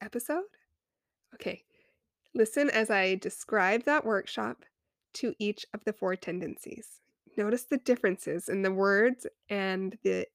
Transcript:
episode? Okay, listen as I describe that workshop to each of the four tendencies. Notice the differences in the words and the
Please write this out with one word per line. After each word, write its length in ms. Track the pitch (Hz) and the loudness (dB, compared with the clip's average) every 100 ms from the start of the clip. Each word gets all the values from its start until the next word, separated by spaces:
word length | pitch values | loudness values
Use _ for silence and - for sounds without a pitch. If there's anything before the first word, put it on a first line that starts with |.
episode? 420 | 214 240 - 311 415 _ _ _ _ _ _ _ _ | -10 -8 -4 -4 -4 _ _ _ _ _ _ _ _
Okay, 320 | - - - _ _ _ _ _ _ _ | -12 -10 -10 _ _ _ _ _ _ _
listen 340 | 247 214 285 285 | 0 2 2 2
as 220 | 220 220 | 2 2
I 240 | 202 190 | 2 2
describe 680 | 190 180 - - 220 185 226 | 0 -4 -8 -2 2 4 2
that 200 | 262 302 | 2 0
workshop 600 | 226 202 - - 220 - _ _ _ _ _ | 2 0 -2 -6 -6 -8 _ _ _ _ _
to 200 | - 233 - | -6 -4 -2
each 260 | 208 208 - | -2 -4 -8
of 100 | 214 | -8
the 100 | - | -6
four 200 | 208 190 | -2 -2
tendencies. 840 | 185 - 175 170 - - - - - _ _ _ - | -2 -4 -6 -6 -10 -12 -14 -16 -20 _ _ _ -2
Notice 260 | 208 247 | 0 0
the 140 | - 269 | 0 0
differences 720 | - 247 196 185 - 165 - | 2 4 2 0 -4 -4 -2
in 100 | 196 | 0
the 100 | 190 | 0
words 560 | 190 196 196 233 254 - - - | 2 4 6 4 2 -6 -12 -6
and 480 | 202 190 190 190 220 | -2 0 -2 -4 -2
the 240 | 190 185 - | 0 0 -2